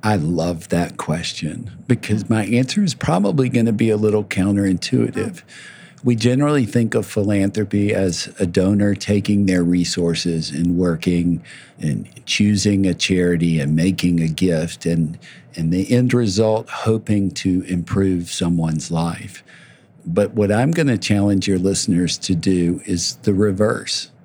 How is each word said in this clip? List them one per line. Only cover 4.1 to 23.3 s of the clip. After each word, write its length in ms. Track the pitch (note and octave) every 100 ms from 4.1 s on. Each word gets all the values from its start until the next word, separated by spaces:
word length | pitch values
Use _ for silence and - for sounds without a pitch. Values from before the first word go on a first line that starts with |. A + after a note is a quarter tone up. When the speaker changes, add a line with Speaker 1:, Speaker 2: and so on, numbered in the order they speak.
| G#2+
Speaker 1:
counterintuitive. 1200 | G2+ - F#2+ G2+ G2+ F2+ - B2+ A#2 - F#2 -
Speaker 2:
Oh. 100 | - - - - - -
Speaker 1:
We 100 | B2
generally 520 | A#2 A#2 B2+ D3 D3 A2
think 280 | A#2+ A2+
of 100 | A2
philanthropy 880 | G2 - G2+ G2+ G2 G#2 G2+ G#2 G2+
as 400 | G2 F#2+ E2 - -
a 80 | F#2
donor 480 | F2+ F#2 G2+ G2+
taking 520 | F#2+ - G#2 G#2 G2+ G2
their 180 | F2+
resources 880 | E2+ F2+ E2+ - E2+ E2 F2 E2 D#2
and 260 | C#2 F2 F2
working 640 | F2+ E2 - F2 F2 E2 - - - -
and 280 | D#2 B1 - -
choosing 600 | - - G#2 G2+ G#2 G2 F#2+
a 80 |
charity 640 | E2 - F#2 F2 F2 E2+ D#2+
and 160 | C#2+
making 460 | D#2 F2 F2 F2+ F2
a 80 | D#2+
gift 580 | D2+ F#2 E2 E2 - E2
and, 320 | E2+ D#2+ E2 - - - -
and 160 | E2
the 180 | F2+ G2
end 220 | B2 B2
result 560 | A#2+ A2+ F#2+ A2 A2 A2+
hoping 640 | - - A2 - G#2 F#2+
to 300 | - G2 F2+
improve 680 | - F2+ E2 G2 G2 F2+ F2
someone's 600 | - F2 E2+ D#2+ D#2 -
life. 500 | E2 E2+ E2 - - - - - - _ - -
But 280 | F2 G2+
what 180 | A2 G2+
I'm 180 | G#2 C3+
gonna 260 | E3 C#3+ G#2+
challenge 520 | - G#2 G2+ G2 F#2
your 100 | F#2
listeners 580 | F#2+ F#2+ - F2+ F2 -
to 180 | - F2+
do 440 | F#2+ F2+ E2+ F2 -
is 300 | F2+ - -
the 100 | -